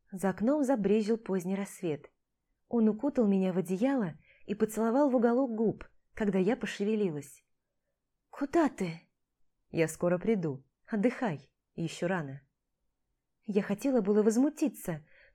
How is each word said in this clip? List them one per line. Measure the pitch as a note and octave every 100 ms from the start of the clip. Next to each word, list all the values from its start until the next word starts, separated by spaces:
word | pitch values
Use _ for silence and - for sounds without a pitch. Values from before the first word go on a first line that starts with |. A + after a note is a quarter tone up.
| -
За | F#3 G3
окном | F3+ A3 D4+ B3+
забрезжил | C4 G3 A3 G#3 A3+
поздний | G#3+ F#3+ F3 G3
рассвет. | G3 - E3+ C#3+ - _ _ _ _ _ -
Он | A#3 G#3+
укутал | G#3+ C#4+ C4+ G#3
меня | G3 F#3
в | F3+
одеяло | F3+ F#3+ C4 C4+ F3+ D3 _ _ -
и | -
поцеловал | G#3+ G#3 A3+ B3+ D4
в | B3
уголок | A#3 A#3+ C4+ A3
губ, | A3 - - _ _
когда | - G#3 F#3
я | F#3 B3+
пошевелилась. | G3 - G3+ G#3+ G3 D3 C#3 - _ _ _ _ _ _ _ _ _
«Куда | - C#4+ E4+ C#4+
ты?» | - F3+ E3 _ _ _ _ _ _ -
«Я | - D#3
скоро | - F3 F3
приду. | F#3+ G#3+ E3 C3+ _ _ -
Отдыхай. | G#3+ A#3+ B3 A#3 C#3 - _ _ -
Ещё | E3 - F3
рано». | F#3 C#3+ C#3 _ _ _ _ _ _ _ _ _ _ -
Я | G3+
хотела | - G3 C#4 B3+
было | G3 G#3
возмутиться. | G#3+ A3 D4 D4+ D4 - - D#3 - - _